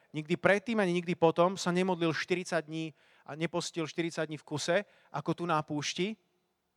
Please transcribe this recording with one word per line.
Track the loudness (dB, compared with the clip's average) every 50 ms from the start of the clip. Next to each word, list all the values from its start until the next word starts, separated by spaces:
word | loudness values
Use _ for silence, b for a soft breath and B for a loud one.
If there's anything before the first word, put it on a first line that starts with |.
| b b
Nikdy | b -6 -4 -2 0
predtým, | 2 4 4 4 4 2 0 0 2
ani | 2 2
nikdy | 2 0 0 -2 0
potom | 4 4 4 6 6 4 4 2
sa | 0 -2 0
nemodlil | 2 2 2 0 0 0 0 0
štyridsať | 0 -2 -2 -2 -2 -2 -2 -2 -4 -4 -4
dní | -4 -6 -6 -6 -8 -10 b b b b b b
a | -12 -8 -4
nepostil | -4 -2 -2 -2 -4 -4 -4 -6 -6
štyridsať | -4 -4 -4 -4 -2 -2 -4 -4
dní | -4 -6 -10
v | -8
kuse, | -6 -6 -4 0 2 0 0 0 b b b b b
ako | b -6 -2 -2
tu | -4 -2 0
na | 0 0 0 0
púšti. | -2 -6 -6 -4 -4 -4 -2 -4 -4 -4 -8 _ _ _ _ _ _ _ _ _ _ _